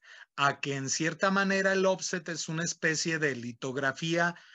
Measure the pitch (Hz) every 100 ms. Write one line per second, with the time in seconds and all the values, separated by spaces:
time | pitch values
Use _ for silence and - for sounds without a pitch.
0 | - - - - 143 135 147 139 135 -
1 | 160 160 196 196 196 190 196 196 190 185
2 | - 185 170 156 - 160 165 - 165 151
3 | 170 160 151 123 120 117 135 127 135 127
4 | 165 165 170 165 -